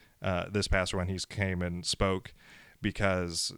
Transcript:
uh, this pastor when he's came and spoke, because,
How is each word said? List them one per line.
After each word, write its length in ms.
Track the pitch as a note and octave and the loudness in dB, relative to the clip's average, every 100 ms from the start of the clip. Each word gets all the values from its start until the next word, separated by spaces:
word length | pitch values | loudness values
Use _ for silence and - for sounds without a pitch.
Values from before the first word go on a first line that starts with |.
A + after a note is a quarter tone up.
| - - | -20 -6
uh, 220 | F#2+ F2 F2 | -2 -2 0
this 180 | G2+ F#2 | 0 4
pastor 300 | F#2+ F2+ F#2+ | 2 2 0
when 100 | F2+ | 0
he's 160 | F#2 | -2
came 380 | - - F#2+ F2+ | -4 -2 0 0
and 220 | F2 F2 - | -2 -2 -4
spoke, 480 | - G2 F#2 - - - - - - | 0 2 0 -4 -20 -20 -20 -20 -4
because, 680 | G#2 - G2 F#2 F2 E2 - | -4 0 2 2 0 -2 -4